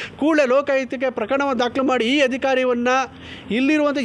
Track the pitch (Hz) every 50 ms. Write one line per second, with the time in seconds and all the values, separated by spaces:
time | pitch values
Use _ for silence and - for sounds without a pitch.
0 | - - - - 269 311 320 294 285 240 247 277 277 285 269 269 269 240 277 247
1 | 269 262 247 - 220 202 269 277 285 277 262 233 247 240 240 277 262 269 262 247
2 | 226 233 269 302 277 247 247 262 277 269 262 254 254 254 247 240 240 247 262 269
3 | 254 247 - - - - - - - - 190 240 269 285 311 302 294 285 269 285